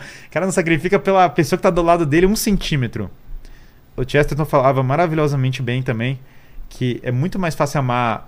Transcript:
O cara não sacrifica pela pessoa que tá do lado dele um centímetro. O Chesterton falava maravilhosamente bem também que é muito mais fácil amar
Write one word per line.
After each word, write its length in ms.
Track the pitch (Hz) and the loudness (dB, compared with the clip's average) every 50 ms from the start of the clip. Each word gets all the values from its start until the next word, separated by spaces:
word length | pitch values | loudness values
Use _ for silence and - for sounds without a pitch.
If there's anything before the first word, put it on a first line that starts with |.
| - - - - - | -6 -14 -20 -20 -14
O 20 | - | -8
cara 140 | - 156 180 | -4 -4 -2
não 60 | 190 | -2
sacrifica 480 | - 196 170 165 165 147 175 185 202 190 | 0 0 2 2 0 0 0 0 0 0
pela 300 | 196 196 196 190 180 170 | 2 2 4 4 4 4
pessoa 280 | - - 156 - 185 | 4 2 0 2 0
que 60 | 175 - | 0 2
tá 60 | 190 | 2
do 120 | 175 175 | 2 2
lado 240 | 170 165 170 170 170 | 2 2 4 2 2
dele 200 | 139 143 165 185 | 2 2 4 4
um 100 | 190 220 | 2 2
centímetro. 720 | - - 226 196 - - - 160 139 120 110 - 110 101 90 - - - - - - - - - - - - - - - - - | 0 0 0 0 0 0 -2 -2 -2 -2 -2 -4 -6 -8 -10 -12 -16 -16 -14 -14 -14 -14 -16 -20 -20 -20 -20 -20 -20 -20 -14 -8
O 80 | - 127 | -8 -4
Chesterton 380 | - - 185 151 - 143 139 160 | 0 2 2 2 2 0 -2 -2
falava 380 | - 160 143 123 135 131 135 131 | 0 2 2 4 4 2 2 2
maravilhosamente 800 | 127 139 160 180 165 156 160 151 143 143 135 131 131 127 - | 0 2 2 2 0 2 0 0 0 0 0 0 0 -2 -2
bem 200 | 127 120 123 131 | -4 -4 -4 -2
também 380 | 127 143 120 110 117 127 135 127 - - - - - - - - - | -2 -4 -4 -2 -2 -4 -4 -6 -10 -18 -20 -20 -20 -20 -16 -14 -14
que 320 | - - - 127 123 117 - - | -12 -8 -4 -4 -4 -4 -4 -4
é 80 | 123 | -4
muito 260 | 120 127 156 185 - | -2 -2 -2 -2 -2
mais 160 | 190 185 160 143 | -2 -2 -2 -2
fácil 260 | - 151 143 - 151 | -2 -2 0 0 -2
amar 480 | 131 123 120 123 120 113 104 - - | 0 0 0 0 0 0 -2 -4 -8